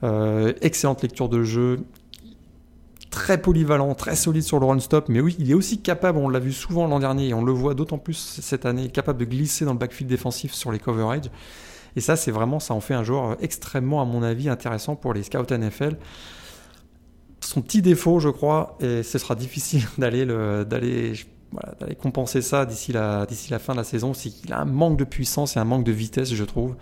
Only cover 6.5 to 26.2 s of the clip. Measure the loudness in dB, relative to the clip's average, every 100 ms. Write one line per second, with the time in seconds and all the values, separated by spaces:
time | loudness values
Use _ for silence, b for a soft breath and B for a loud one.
6.5 | -4 -2 0 2 2 2 2 2 2 2
7.5 | 2 2 0 -2 -4 -6 -8 -8 -10 -4
8.5 | -2 0 -2 -2 -2 -2 -2 -2 0 -2
9.5 | 0 0 0 -2 -4 -2 -2 -2 -4 -6
10.5 | -6 -4 -4 -2 0 0 -2 -4 B B
11.5 | B B B B -4 0 2 2 0 0
12.5 | 0 -2 -4 0 0 0 0 0 -2 -4
13.5 | -6 -6 -2 0 0 0 0 0 0 0
14.5 | -2 -2 -4 -4 -4 -2 -4 -2 -4 0
15.5 | 0 -2 -2 -2 -4 B B B B B
16.5 | B B B -20 -20 -20 -20 -20 -14 -4
17.5 | -4 2 4 6 6 6 4 4 2 2
18.5 | 2 0 -4 -2 0 -2 -4 -2 -4 -4
19.5 | -6 0 0 0 0 0 2 0 0 0
20.5 | 0 0 0 0 0 -2 -4 -10 -20 -14
21.5 | -12 -12 -10 -10 -4 -4 -2 -2 -2 0
22.5 | 0 0 -4 -4 -2 0 0 -2 -6 -6
23.5 | -6 -4 -4 -2 -2 -2 -4 -8 -12 -8
24.5 | -4 -2 2 4 4 0 -2 -2 -2 -2
25.5 | 0 2 2 2 0 0 -2